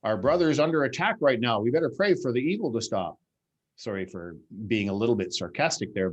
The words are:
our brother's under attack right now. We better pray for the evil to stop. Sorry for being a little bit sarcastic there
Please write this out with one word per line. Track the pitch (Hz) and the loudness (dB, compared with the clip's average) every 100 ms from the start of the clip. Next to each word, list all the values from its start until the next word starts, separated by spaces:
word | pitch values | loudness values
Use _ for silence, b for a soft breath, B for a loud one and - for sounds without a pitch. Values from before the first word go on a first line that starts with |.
our | 110 107 | -2 0
brother's | 110 170 165 143 | 2 2 4 4
under | 156 160 | 2 2
attack | 135 131 185 - | 0 0 -2 2
right | 147 123 | 2 4
now. | 120 110 | 2 2
We | 110 | 2
better | 147 160 | 0 0
pray | - 202 | 0 2
for | 180 131 | 2 2
the | 120 | 0
evil | 139 202 190 | 0 -2 -2
to | 113 | -4
stop. | - 104 87 - _ _ _ _ _ | -2 -4 -4 -8 _ _ _ _ _
Sorry | _ - 98 | _ -8 -6
for | 92 92 85 80 - 98 107 | -6 -10 -12 -14 -18 -12 -2
being | 110 101 | 0 2
a | |
little | 98 117 | 0 2
bit | 113 92 | 2 0
sarcastic | - 87 - 156 - 95 | -4 -8 -2 -2 0 -6
there | - 95 | -2 -2